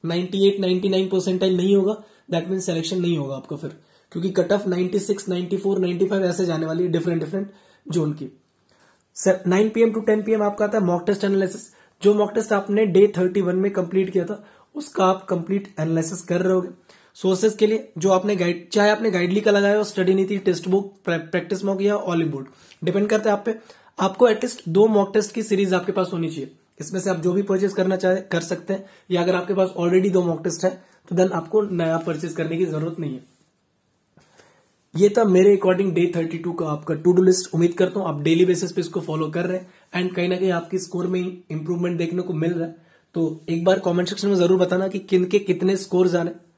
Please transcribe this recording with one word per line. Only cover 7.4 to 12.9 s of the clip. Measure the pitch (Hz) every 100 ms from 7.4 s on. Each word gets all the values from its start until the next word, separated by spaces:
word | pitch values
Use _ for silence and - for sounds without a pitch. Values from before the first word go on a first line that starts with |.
| 196 - _ _ -
zone | 165 156
की। | 151 131 _ _ _ _ _ _ _ _
सर, | - - 185 180
नाइन | 185 220
पी | 220
M | 226
to | 220 214
ten | 214
पी | 208
एम | 220
आपका | 208 202
आता | 208 214
है |
mock | 180 175 175
test | 202
analysis। | 202 196 190 - - _ _ _
जो | 202
mock | 208 202
test | 226 214
आपने | 202 196 202
डे | 214